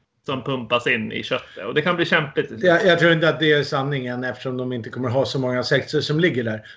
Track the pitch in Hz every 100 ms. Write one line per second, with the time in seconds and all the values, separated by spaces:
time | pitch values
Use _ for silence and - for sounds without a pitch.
0 | _ _ - 131 127 127 113 120 139 120
1 | 110 113 110 127 - - 101 139 151 170
2 | 165 170 147 - 139 113 180 170 180 170
3 | 170 165 160 143 156 147 139 143 139 139
4 | 123 123 127 123 135 127 127 123 117 123
5 | 127 131 123 143 127 127 117 135 - 151
6 | 131 151 175 123 113 110 -